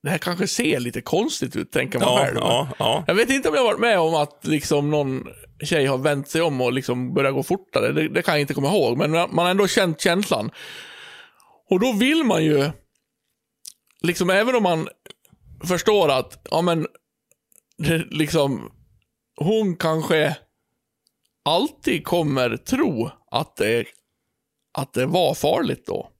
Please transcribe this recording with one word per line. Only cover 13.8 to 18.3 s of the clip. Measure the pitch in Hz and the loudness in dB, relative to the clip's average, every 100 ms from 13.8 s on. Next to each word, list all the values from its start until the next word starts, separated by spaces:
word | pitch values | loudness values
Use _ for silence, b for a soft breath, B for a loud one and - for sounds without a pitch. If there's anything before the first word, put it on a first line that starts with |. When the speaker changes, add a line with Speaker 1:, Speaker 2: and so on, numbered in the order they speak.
| _ _ | _ _
Speaker 1:
liksom, | 170 170 180 | -4 0 2
även | 190 226 | 2 2
om | 254 | 2
man | 196 160 - - - - _ _ - - - | 2 0 -4 -12 -20 -20 _ _ -20 -14 -4
förstår | 180 - 208 160 | 0 4 4 4
att, | 131 - - - | 2 -2 -12 -2
ja, | 160 | 0
men, | 175 165 151 _ _ _ _ _ _ _ _ _ | 2 0 -2 _ _ _ _ _ _ _ _ _
det, | 151 160 | -2 -2
liksom, | 165 - 151 | -2 -2 0